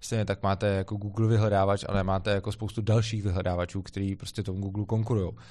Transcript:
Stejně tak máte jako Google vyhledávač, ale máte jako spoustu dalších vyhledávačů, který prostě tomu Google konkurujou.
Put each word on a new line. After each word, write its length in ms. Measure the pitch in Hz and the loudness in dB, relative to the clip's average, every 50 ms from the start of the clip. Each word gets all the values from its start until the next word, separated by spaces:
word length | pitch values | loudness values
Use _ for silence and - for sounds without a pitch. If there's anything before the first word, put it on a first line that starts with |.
Stejně 240 | - - 120 110 104 | -8 -4 -2 -2 0
tak 180 | 92 101 - - | 0 -2 0 0
máte 240 | 98 98 95 - | 0 0 2 2
jako 300 | 104 98 95 95 - 107 | 2 2 0 0 -2 -4
Google 320 | 101 101 104 98 107 110 110 | -6 -6 -4 0 2 2 4
vyhledávač, 560 | 117 110 110 107 101 98 98 98 101 101 - - | 4 4 4 4 4 4 4 4 2 0 0 -2
ale 140 | 98 98 95 | 0 0 2
máte 260 | 95 95 95 - 107 | 2 0 0 2 2
jako 220 | 101 98 - 107 101 | 0 2 0 -2 -4
spoustu 300 | - 110 101 - - 104 | -4 -6 -6 -4 -2 0
dalších 400 | 107 107 117 110 110 113 107 98 | 2 4 4 2 2 -2 -2 -2
vyhledávačů, 600 | 104 90 95 92 92 87 87 90 87 - 98 90 | 0 0 0 0 0 0 0 -2 -2 -4 -6 -8
který 340 | - - 98 98 98 98 | -6 -6 -4 -2 -2 -4
prostě 260 | - - - - - 101 | -6 -8 -8 -8 -6 -6
tomu 180 | 101 92 95 | -4 -4 -4
Google 240 | 98 98 98 104 107 | -4 -4 -4 -4 -2
konkurujou. 460 | - 113 110 110 107 - - 92 85 - - - - | 0 0 0 0 2 0 0 0 -2 -6 -10 -16 -20